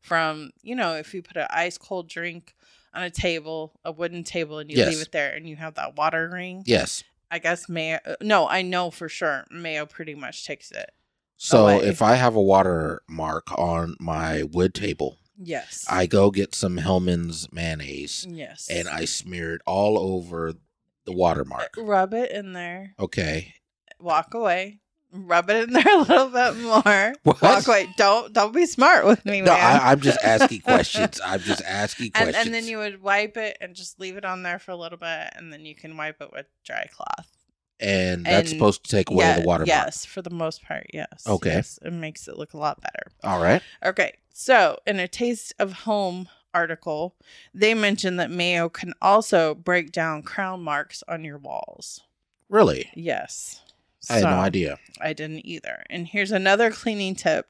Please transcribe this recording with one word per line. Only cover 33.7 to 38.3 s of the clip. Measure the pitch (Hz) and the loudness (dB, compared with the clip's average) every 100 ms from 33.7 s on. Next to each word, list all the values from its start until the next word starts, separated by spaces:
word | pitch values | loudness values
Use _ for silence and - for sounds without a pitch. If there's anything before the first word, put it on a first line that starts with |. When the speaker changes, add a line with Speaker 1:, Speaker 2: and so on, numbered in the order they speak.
| 180 | -16
Speaker 1:
just | 180 - | -20 -14
leave | 185 190 | -12 -10
it | |
on | 196 185 | -10 -8
there | 180 175 | -8 -8
for | - | -10
a | 180 | -12
little | 170 175 | -12 -12
bit, | 170 160 165 - | -10 -8 -10 -14
and | 170 | -20
then | 151 156 | -18 -20
you | 147 | -20
can | 160 160 | -18 -12
wipe | 151 151 | -12 -12
it | 147 | -16
with | - 143 _ | -16 -18 _
dry | - - 50 | -12 -10 -10
cloth. | _ - - - _ _ _ _ _ | _ -10 -10 -12 _ _ _ _ _
Speaker 2:
And | - 190 92 90 | 0 2 2 -2
that's | 170 | 2